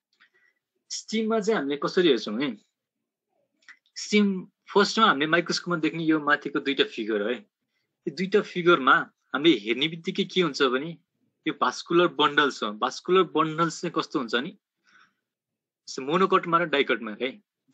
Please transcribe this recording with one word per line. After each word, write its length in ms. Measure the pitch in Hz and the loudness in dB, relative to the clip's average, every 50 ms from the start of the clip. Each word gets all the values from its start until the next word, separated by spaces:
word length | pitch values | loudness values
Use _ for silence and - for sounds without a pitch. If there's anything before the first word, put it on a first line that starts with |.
| _ _ _ _ _ _ _ _ _ _ _ _ _ _ _ _ _ - | _ _ _ _ _ _ _ _ _ _ _ _ _ _ _ _ _ -14
स्टिममा 500 | - - - - 214 220 220 214 226 220 | -14 -14 -10 -6 -4 -2 0 0 0 0
चाहिँ 200 | 196 196 220 185 | 0 0 0 0
हामीले 200 | 143 139 143 143 - | 0 -2 -4 -2 -4
कसरी 240 | 165 - 190 180 165 | -2 0 2 4 4
हेर्छौँ 280 | 131 113 - 107 104 | 4 2 0 -4 -4
भने, 220 | 113 143 143 117 - _ _ _ _ _ _ _ _ _ _ _ _ _ _ _ _ _ _ _ _ _ - - _ _ _ - | -4 -4 -4 -4 -8 _ _ _ _ _ _ _ _ _ _ _ _ _ _ _ _ _ _ _ _ _ -20 -20 _ _ _ -16
steam 520 | - - - 208 208 208 202 190 185 180 - _ _ _ - - | -14 -6 0 2 2 2 2 0 -2 -6 -10 _ _ _ 0 2
फर्स्टमा 320 | 202 202 196 - 226 220 | 2 2 2 2 2 2
हामीले 220 | 208 156 135 147 156 | 2 2 2 0 0
माइक्रोस्कोपमा 500 | 160 170 170 - 175 - - 180 175 165 | 0 0 0 0 -4 -6 -4 -4 -4 -2
देख्ने 260 | 156 156 160 165 165 | -2 -2 -2 -2 0
यो 160 | 156 160 156 | 2 2 2
माथिको 400 | 147 147 147 143 - - - 151 | 2 0 0 0 0 -4 -6 -4
दुईटा 240 | 127 135 139 135 131 | -2 -2 0 0 0
figure 380 | - - - 110 104 113 104 | 0 -2 -6 -4 -2 -2 0
हो 60 | 104 113 | 0 -2
है। 80 | 123 110 104 _ _ _ _ _ _ _ _ _ _ _ - 180 | -4 -4 -8 _ _ _ _ _ _ _ _ _ _ _ -12 -10
यो 40 | |
दुईटा 300 | 143 139 190 185 202 208 | -6 -6 -2 0 0 0
फिगरमा 540 | 202 - - 180 165 170 175 147 131 131 151 165 139 - _ _ _ _ - | 0 0 -4 0 4 4 4 4 6 4 4 4 2 -2 _ _ _ _ -4
हामीले 240 | 135 147 170 151 107 | 2 4 4 4 4
हेर्ने 300 | 98 107 120 123 143 160 | 2 -2 -2 -2 -2 -4
बित्तिकै 360 | 165 165 165 196 185 - 190 | -4 -6 -8 -6 -4 -4 -4
के 180 | - - 185 | -2 0 0
हुन्छ 200 | 180 160 135 - | 0 0 0 2
भने 360 | 147 131 120 131 143 165 170 - _ _ _ _ _ _ _ _ - 156 | 2 2 2 0 -4 -6 -12 -14 _ _ _ _ _ _ _ _ -8 -8
यो 60 | 143 - | -4 -2
vascular 460 | - 123 123 - - - 175 175 180 170 | -2 -2 -2 -4 -4 0 2 4 4 4
bundles 560 | 139 139 151 147 143 147 151 135 120 - 120 | 2 2 2 2 4 4 2 2 0 -2 -6
हो। 100 | 110 104 | -6 -4
vascular 500 | 107 120 127 - - - - 180 190 185 | -4 -4 -4 -4 -6 -2 2 2 2 2
bundles 580 | 156 143 151 156 160 156 156 170 165 160 - | 2 0 0 0 0 0 -2 -2 -2 -4 -4
चाहिँ 120 | - 170 - 165 | -8 -6 -4 -4
कस्तो 220 | 147 - - 156 | -4 -4 -4 -6
हुन्छ 160 | 127 110 107 | -4 -2 -4
भने 220 | 120 131 185 - _ _ _ _ _ _ _ _ _ _ _ _ _ _ _ _ _ _ _ _ _ _ _ _ _ _ - - - | -4 -4 -6 -10 _ _ _ _ _ _ _ _ _ _ _ _ _ _ _ _ _ _ _ _ _ _ _ _ _ _ -16 -12 -10
मोनोकटमा 580 | 131 135 156 185 190 185 190 185 180 175 165 165 | -4 -2 0 2 2 4 2 2 2 2 0 0
र 80 | 175 | 0
डाइकटमा 520 | 160 139 143 135 - 127 110 117 110 104 101 | 2 2 2 2 2 0 -2 -4 -6 -8 -6
है। 220 | 120 135 120 - _ _ _ _ _ _ | -6 -6 -6 -8 _ _ _ _ _ _